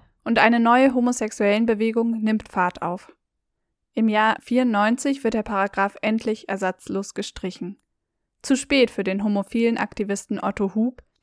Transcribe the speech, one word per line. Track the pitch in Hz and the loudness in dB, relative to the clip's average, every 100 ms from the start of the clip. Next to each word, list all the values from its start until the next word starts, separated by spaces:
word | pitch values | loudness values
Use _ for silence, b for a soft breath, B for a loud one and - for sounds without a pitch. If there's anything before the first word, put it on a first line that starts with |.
| b b | b b
und | 233 233 | 0 4
eine | 226 233 | 6 6
neue | 233 247 269 | 4 6 4
Homosexuellenbewegung | 254 240 247 214 - 202 214 226 214 226 226 233 226 | 4 0 0 -4 0 0 2 0 0 0 0 -2 -2
nimmt | 214 220 - | -2 -2 -2
Fahrt | 196 180 - | -2 -2 -2
auf. | 160 180 - _ _ _ _ _ _ _ _ | -6 -8 -12 _ _ _ _ _ _ _ _
Im | - 220 | -2 2
Jahr | 214 220 - | 4 2 0
vierundneunzig | - 247 247 208 214 247 285 277 | -2 0 2 2 2 0 -2 -2
wird | 226 | -2
der | 220 | -2
Paragraph | 214 202 196 - 202 - | -2 -2 -2 0 -2 -2
endlich | 220 220 220 214 - | -4 -2 -2 -6 -6
ersatzlos | 196 190 - - 196 202 | -4 -4 -4 -6 -6 -6
gestrichen. | - - - 190 - 175 202 _ _ _ _ _ _ | -10 -10 -10 -10 -8 -10 -12 _ _ _ _ _ _
Zu | - | -2
spät | 269 - 277 233 | -2 2 2 2
für | - | 0
den | 185 196 | -4 -2
homophilen | 208 202 196 233 233 226 | -2 -2 -2 0 0 0
Aktivisten | 220 - 202 202 - 208 | -4 -6 -6 -6 -6 -6
Otto | 196 - 196 | -4 -2 -2
Hub, | 220 240 - - _ | 0 -2 -4 -18 _